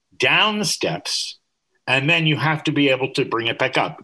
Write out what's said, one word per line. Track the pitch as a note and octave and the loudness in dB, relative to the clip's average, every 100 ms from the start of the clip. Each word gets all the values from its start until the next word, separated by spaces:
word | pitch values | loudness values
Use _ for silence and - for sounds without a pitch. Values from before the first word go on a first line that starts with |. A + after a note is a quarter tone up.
| _ _ | _ _
down | C3 E3 G#3 G#3 | 0 2 2 0
the | |
steps, | F3+ - F2+ E2 - - - - _ _ _ _ - | -2 -2 -2 -4 -6 -6 -6 -12 _ _ _ _ -2
and | C3 C#3+ | 0 2
then | E3+ D#3+ | 2 2
you | C#3+ | 2
have | D3 D3+ | 0 0
to | D#3+ | 0
be | C#3+ C#3+ | 2 2
able | C3 C3 | 2 0
to | - | -2
bring | B2 A2+ A#2 | -2 -2 -2
it | A2 | -2
back | C3 D3 | 0 0
up. | F#2+ - | -2 -4